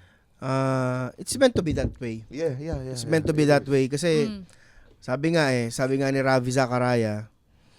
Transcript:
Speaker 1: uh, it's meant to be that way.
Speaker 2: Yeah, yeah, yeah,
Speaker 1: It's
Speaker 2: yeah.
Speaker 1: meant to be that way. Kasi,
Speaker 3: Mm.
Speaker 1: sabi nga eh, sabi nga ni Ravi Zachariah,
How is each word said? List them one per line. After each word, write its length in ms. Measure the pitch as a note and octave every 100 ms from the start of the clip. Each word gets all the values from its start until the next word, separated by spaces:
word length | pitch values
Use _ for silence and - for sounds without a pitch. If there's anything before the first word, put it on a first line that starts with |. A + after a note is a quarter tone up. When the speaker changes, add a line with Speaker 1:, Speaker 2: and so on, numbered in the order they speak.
| - _ _ -
Speaker 1:
uh, 680 | C3 C3+ C3+ C3 B2+ B2+ B2+ -
it's 160 | -
meant 200 | A#3+ C4+
to 100 | A3
be 80 | E3
that 240 | C#3 B2 -
way. 320 | A#2+ A2+ A2
Speaker 2:
Yeah, 240 | C3 D#3+
yeah, 220 | C3 D#3 D3
yeah, 140 | C3
Speaker 1:
It's 100 | B2+
Speaker 2:
yeah. 80 | A#2+
Speaker 1:
meant 140 | D#3+ D#3
to 60 |
be 120 | D3+ D3
that 180 | C#3+
way. 240 | C#3 C#3 C3
Kasi, 400 | C#3 E3+ D#3 A2
Speaker 3:
Mm. 160 | G#2 F3+ - - - - -
Speaker 1:
sabi 340 | - B2+ D#3+
nga 160 | E3 C#3+
eh, 220 | B2+ A#2
sabi 260 | A2+ C3 C3+
nga 140 | C3+
ni 100 | C3+
Ravi 300 | C3 C3 B2
Zachariah, 840 | B2+ B2 B2 B2 A#2+ A2 G#2+ A2 _ _ _ _